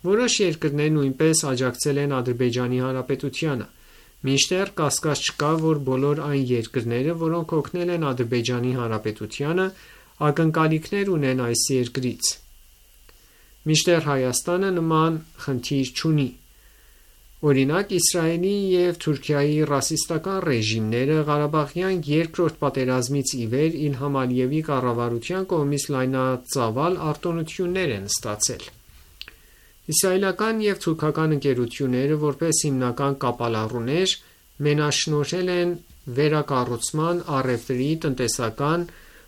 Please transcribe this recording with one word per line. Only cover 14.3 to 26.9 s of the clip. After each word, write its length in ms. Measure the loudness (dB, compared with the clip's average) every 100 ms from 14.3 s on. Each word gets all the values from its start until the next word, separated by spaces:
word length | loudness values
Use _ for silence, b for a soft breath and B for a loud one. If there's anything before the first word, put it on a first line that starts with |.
| 0 0 0 0 0
նման 460 | 2 4 4 0 -8 -10
խնդիր 480 | -4 -4 -2 -2 -2 -2
չունի։ 320 | 0 2 0 -4 b b b b b b b b b -2
Օրինակ, 540 | 4 4 4 2 0
Իսրայելի 600 | 2 2 2 2 2 0 0 2
և 300 | 4 2 0
Թուրքիայի 600 | -2 -2 0 2 4 2 2
ռասիստական 680 | 2 0 -2 -2 -2 -2 -2
ռեժիմները 760 | 0 0 0 0 0 0 2 2 2
Ղարաբաղյան 720 | 0 2 0 0 -2 0 0 0
երկրորդ 500 | 0 0 0 0 2
պատերազմից 720 | -2 0 0 0 0 -2 -2 -4
ի 60 | -2
վեր 240 | 2 0 0
Իլհամ 400 | -2 -2 -2 0
Ալիևի 400 | 0 2 2 0 0
կառավարության 760 | 0 0 0 -2 -2 -4 -4 0
կողմից 320 | 0 0 -2 -2
լայնածավալ 1040 | -2 0 0 0 -2 -4 -2 0 0 0